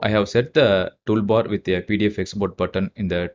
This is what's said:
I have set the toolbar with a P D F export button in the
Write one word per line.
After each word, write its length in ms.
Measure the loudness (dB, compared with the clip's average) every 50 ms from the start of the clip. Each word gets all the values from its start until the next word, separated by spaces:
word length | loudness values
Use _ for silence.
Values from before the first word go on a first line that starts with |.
| -2
I 60 | 0
have 180 | 2 2 0 2
set 260 | 0 0 0 2 2
the 380 | 4 4 4 4 2 0 -2 -6 _ -4 -2
toolbar 400 | 0 0 2 2 2 2 2 0
with 160 | -4 -4 -2 -2
a 140 | -2 -2 -2
P 120 | -2 -2
D 120 | 0 0 0
F 120 | 0 -2
export 380 | -8 -8 -6 -4 -4 -4 -4 -4
button 340 | -6 -4 -2 -4 -4 -4 _ -6
in 100 | -4 -4
the 240 | -2 -2 -4 -4 -4